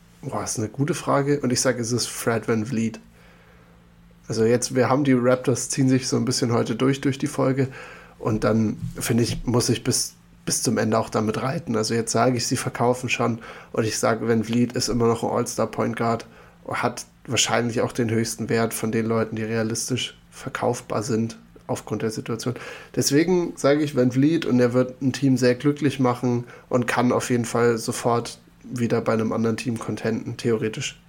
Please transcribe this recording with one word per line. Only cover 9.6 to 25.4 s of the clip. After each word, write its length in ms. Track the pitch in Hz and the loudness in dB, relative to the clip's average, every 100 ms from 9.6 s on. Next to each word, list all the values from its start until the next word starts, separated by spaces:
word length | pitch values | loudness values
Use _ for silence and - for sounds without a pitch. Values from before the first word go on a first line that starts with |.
| - | 2
ich 160 | 113 | 0
bis, 320 | - 117 - - - - - | 0 -2 -2 -10 -20 -14 -6
bis 180 | - | -2
zum 140 | - 110 | 0 0
Ende 200 | 110 110 | 2 2
auch 120 | 107 | 0
damit 320 | 113 107 110 | -2 0 -2
reiten. 340 | 107 170 - 113 | -2 -4 -2 -2
Also 180 | 107 | 0
jetzt 180 | 117 113 | -2 0
sage 240 | 113 120 123 | 2 2 2
ich, 100 | - | -2
sie 80 | 127 | -2
verkaufen 540 | - - 123 123 120 | -4 0 0 0 -2
schon. 300 | - 120 117 - - - | -2 0 -2 -8 -18 -10
Und 100 | - | -2
ich 160 | 110 - | -2 0
sage, 280 | 117 113 113 | 2 2 2
VanVleet 460 | 113 110 117 120 | 2 2 2 2
ist 140 | 127 123 | 0 -2
immer 200 | 117 117 | 2 2
noch 160 | 113 | 2
ein 60 | - | 0
All-Star-Point 680 | 110 120 - 113 - 117 113 | -2 -2 -2 -4 -2 -4 -2
Guard. 280 | 117 113 - - - - - | 0 -2 -4 -20 -20 -20 -10
Hat 360 | - 120 113 - _ - | -2 -2 -4 -14 _ -6
wahrscheinlich 540 | 120 - 117 120 110 | -2 2 2 0 0
auch 100 | 113 | -2
den 180 | - 120 | 0 0
höchsten 380 | 110 113 - 113 | 0 -2 -4 -2
Wert 260 | 113 113 | 0 0
von 200 | - 113 | -2 -2
den 120 | 113 110 | 0 0
Leuten, 300 | 113 110 110 | 0 0 -2
die 80 | |
realistisch 720 | 107 113 110 117 - 123 - - - | -4 -2 -2 -2 -2 -4 -4 -10 -20
verkaufbar 720 | - - - 113 123 - 110 | -14 -10 -2 -2 -2 -4 -4
sind 340 | 113 110 113 - - - - | 0 0 0 -4 -20 -18 -8
aufgrund 340 | 113 - 107 | -6 -4 -4
der 100 | 113 | -4
Situation. 440 | 110 - 113 - 120 - - - - | -4 -6 -6 -4 -6 -10 -16 -10 -2
Deswegen 580 | 120 143 170 180 170 - | 2 4 4 2 0 0
sage 260 | 143 147 | 2 4
ich 120 | 147 143 | 2 2
VanVleet 500 | 127 123 143 165 - | 2 4 4 4 2
und 140 | 123 | 4
er 140 | 123 | 4
wird 280 | 123 127 - | 4 0 0
ein 100 | 139 | -2
Team 240 | 120 139 | 2 2
sehr 180 | 127 | 4